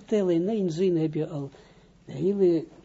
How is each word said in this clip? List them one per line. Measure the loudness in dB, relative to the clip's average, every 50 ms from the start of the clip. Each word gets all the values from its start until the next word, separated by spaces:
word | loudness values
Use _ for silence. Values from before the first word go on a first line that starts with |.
| -2
tellen, | -2 0 0 2 2 2
in | 2 0 0
één | 0 -2 -2 -2
zin | -2 0 0 2 2 2
heb | 0 0 -2
je | -4 -4 -4
al | -6 -8 -8 -10 -12 -18 -20 -20 -20 -20 -20 -20 _ _ _
de | -14
hele | -8 -4 -2 -2 2 4 4 4 4 2 -2 -6 -12 -20 -20